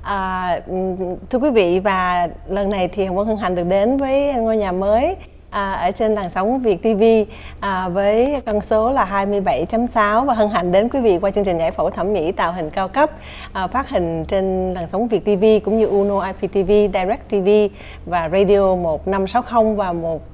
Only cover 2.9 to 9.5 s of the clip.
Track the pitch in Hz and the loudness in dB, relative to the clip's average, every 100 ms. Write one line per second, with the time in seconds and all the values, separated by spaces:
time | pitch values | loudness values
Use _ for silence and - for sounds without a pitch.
2.9 | 190 190 185 214 214 202 180 175 196 208 | -2 -2 -2 -2 -2 -2 -2 0 2 2
3.9 | 269 269 269 285 262 226 220 202 180 196 | 2 0 0 0 0 0 0 0 -2 2
4.9 | 214 294 381 - - - 208 196 - 180 | 2 2 -4 -10 -20 -10 -6 -4 -2 -2
5.9 | 202 220 214 185 180 196 262 247 175 226 | 0 0 0 -2 -2 -2 0 0 0 2
6.9 | 208 226 226 208 - - - 196 190 185 | 4 6 4 2 -6 -16 -8 -4 -4 -2
7.9 | 180 202 220 254 285 247 208 208 220 220 | 0 2 2 2 0 -2 -4 0 0 2
8.9 | 269 196 196 196 202 185 | 2 0 0 0 0 0